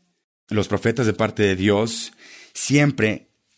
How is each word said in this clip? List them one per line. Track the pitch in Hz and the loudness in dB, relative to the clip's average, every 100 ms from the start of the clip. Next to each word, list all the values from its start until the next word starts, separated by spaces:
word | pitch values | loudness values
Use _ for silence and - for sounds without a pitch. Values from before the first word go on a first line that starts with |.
| _ _ _ _ - | _ _ _ _ -6
los | 107 95 | -4 -2
profetas | 101 117 117 113 | -2 -2 0 0
de | |
parte | 95 113 113 | 0 -2 0
de | 101 92 | 0 2
Dios | 101 101 113 113 - _ - - - | 2 2 0 -4 -10 _ -20 -20 -14
siempre, | - - 143 143 123 110 82 _ _ _ | -6 0 2 2 2 -2 -2 _ _ _